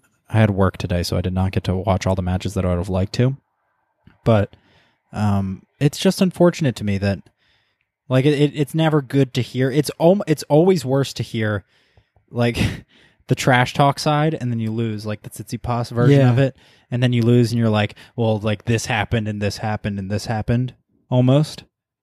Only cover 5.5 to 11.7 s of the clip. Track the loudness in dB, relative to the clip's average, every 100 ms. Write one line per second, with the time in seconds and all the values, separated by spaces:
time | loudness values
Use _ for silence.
5.5 | -8 _ -4 -4 0 0 2 0 2 2
6.5 | 2 -2 -2 -2 0 0 -2 -8 _ _
7.5 | _ _ _ _ _ -2 2 2 4 2
8.5 | 0 -4 0 0 0 0 0 0 -2 -4
9.5 | -2 0 0 -2 2 2 4 0 -4 2
10.5 | 2 4 2 0 -2 -2 -6 -8 -4 -2
11.5 | -2 -6